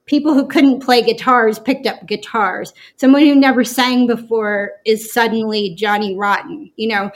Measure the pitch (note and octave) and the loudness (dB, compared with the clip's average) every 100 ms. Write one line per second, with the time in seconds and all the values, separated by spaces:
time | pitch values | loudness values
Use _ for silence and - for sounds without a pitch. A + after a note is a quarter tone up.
0 | - D4 D4+ C#4 C#4 - C#4 B3 - A#3+ | -4 -2 2 0 0 2 4 2 2 2
1 | A3+ A3+ - B3 A3 G#3+ - C4+ A#3 - | 2 0 0 2 2 0 -2 -4 -4 -8
2 | E3+ G#3 - A3+ G3 F3+ - - - - | -8 -10 -6 -4 -4 -4 -10 -16 -20 -2
3 | C4 C#4 D4 C#4+ C4+ B3 B3 - B3+ B3 | 4 6 6 6 4 2 0 0 0 2
4 | A#3+ A#3 - A3+ G#3+ G3+ G3+ - - A3 | 2 0 -4 -4 -2 -4 -6 -6 -2 -2
5 | - A#3+ A3+ A3+ A3 G#3+ G3+ E3+ G#3 G#3 | -2 -2 0 -2 -4 -4 -4 -4 -2 -2
6 | G#3 F#3 G#3 G3 - - - - A3 G#3 | -2 -4 -2 -2 -4 -14 -16 -8 -4 -4
7 | G3+ | -6